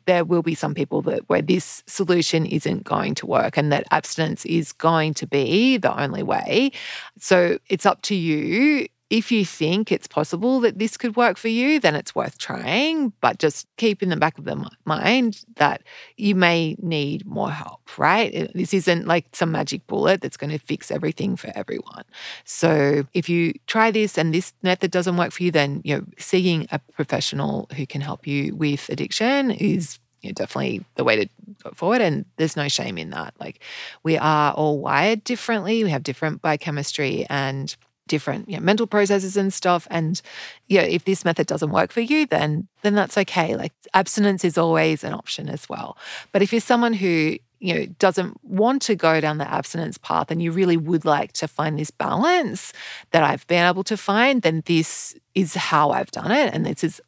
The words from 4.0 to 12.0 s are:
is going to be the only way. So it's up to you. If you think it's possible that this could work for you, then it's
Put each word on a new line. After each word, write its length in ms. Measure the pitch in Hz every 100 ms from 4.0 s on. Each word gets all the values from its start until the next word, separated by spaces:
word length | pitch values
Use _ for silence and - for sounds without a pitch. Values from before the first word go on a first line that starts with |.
| - - 156 - -
is 260 | 165 151
going 420 | - 160 165 156 151
to 120 | 135
be 500 | 143 123 185 247 254
the 240 | - -
only 220 | 139 -
way. 480 | - - - 202 269 - - - - -
So 380 | - 185 175 - -
it's 180 | 190 202
up 160 | -
to 120 | - 202
you. 720 | 165 151 - 202 285 285 - _ -
If 220 | 220 -
you 120 | 226
think 480 | 185 - 156 185 214
it's 140 | 170 -
possible 540 | - 151 170 226 262
that 180 | 233 190
this 180 | 220 -
could 200 | 240 214
work 220 | 240 185
for 100 | 226
you, 320 | 226 262 302
then 160 | 180
it's 180 | 151